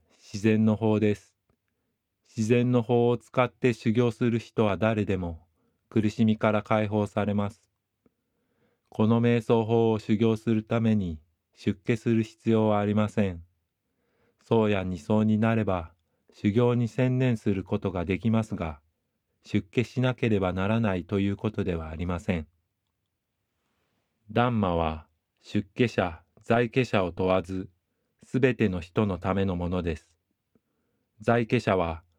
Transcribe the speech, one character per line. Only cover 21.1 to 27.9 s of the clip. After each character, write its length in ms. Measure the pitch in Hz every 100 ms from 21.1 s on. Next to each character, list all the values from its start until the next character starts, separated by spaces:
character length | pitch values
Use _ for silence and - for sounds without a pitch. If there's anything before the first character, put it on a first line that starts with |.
| 98
い 80 | 101
う 80 | 101
こ 120 | 107
と 140 | 104
で 120 | 98 82
は 140 | 80
あ 60 | 80
り 100 | 87
ま 140 | 87
せ 160 | - 87
ん。 100 | 76 _ _ _ _ _ _ _ _ _ _ _ _ _ _ _ _ _ 104
ダ 180 | 113 123
ン 100 | 113
マ 160 | 95 85
は 320 | 80 80 - _ _ _
出 240 | - 104 -
家 140 | - 120
者、 340 | - 90 82 _ _
在 280 | - 117 120
家 140 | 131
者 220 | 120 107 87
を 80 |
問 140 | 85 92
わ 140 | 95
ず、 280 | 87 95 90 _ _